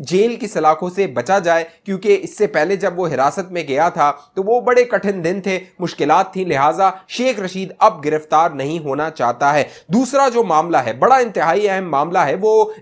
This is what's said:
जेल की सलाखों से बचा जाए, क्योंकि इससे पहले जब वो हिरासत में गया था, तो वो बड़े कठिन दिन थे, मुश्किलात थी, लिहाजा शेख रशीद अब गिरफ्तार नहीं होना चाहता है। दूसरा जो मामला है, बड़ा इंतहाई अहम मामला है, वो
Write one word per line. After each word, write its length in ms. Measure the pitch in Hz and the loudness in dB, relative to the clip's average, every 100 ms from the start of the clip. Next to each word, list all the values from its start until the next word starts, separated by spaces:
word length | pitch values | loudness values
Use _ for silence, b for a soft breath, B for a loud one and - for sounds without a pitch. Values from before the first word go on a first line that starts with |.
जेल 360 | 139 180 226 233 | -2 0 2 0
की 100 | 233 | -6
सलाखों 440 | 180 156 156 180 | 0 2 2 -2
से 160 | 185 190 | -4 -2
बचा 320 | 120 120 196 | -2 0 0
जाए, 280 | 170 165 165 B | 2 0 -2 B
क्योंकि 300 | - 190 208 | -10 -4 2
इससे 320 | 196 - - 208 | 2 0 -2 -2
पहले 300 | 160 160 196 | 0 0 -2
जब 200 | 190 175 | -2 -2
वो 100 | 180 | -4
हिरासत 420 | 135 135 151 180 | 0 0 -2 -6
में 140 | 175 151 | -8 -4
गया 240 | 135 175 | 0 0
था, 420 | 170 147 135 - - | 2 0 0 -8 -6
तो 60 | |
वो 180 | 196 240 | 0 0
बड़े 240 | 226 247 | 2 2
कठिन 380 | 240 202 196 196 | 2 0 -2 -2
दिन 180 | 160 196 | -4 -4
थे, 160 | 185 185 | -4 -6
मुश्किलात 760 | 185 - 175 - 147 160 190 185 | -8 -8 -8 -2 2 2 2 -4
थी, 80 | |
लिहाजा 600 | 185 143 143 165 190 185 - | -4 0 0 2 0 -2 -10
शेख 320 | - 254 214 | -4 -2 -2
रशीद 340 | 185 185 185 - | -6 -8 -10 2
अब 200 | 208 170 | 2 2
गिरफ्तार 500 | 147 156 151 156 170 | -2 -4 0 2 2
नहीं 260 | 143 139 165 | 0 -6 -6
होना 300 | 147 135 156 | -4 -4 -4
चाहता 420 | 156 120 120 143 | -2 -2 0 2
है। 160 | 147 127 B - | 2 -2 B -2
दूसरा 380 | 196 254 277 277 | 0 0 2 2
जो 160 | 233 | 2
मामला 360 | 202 156 170 160 | 2 0 2 0
है, 180 | 120 117 | 0 0
बड़ा 200 | 190 262 | 4 4
इंतहाई 480 | 233 190 156 180 208 | 2 0 0 2 0
अहम 180 | 190 | -2
मामला 400 | 185 139 156 185 | -2 -2 0 0
है, 100 | 151 | 0
वो 400 | 170 214 220 214 - | 0 2 4 2 -2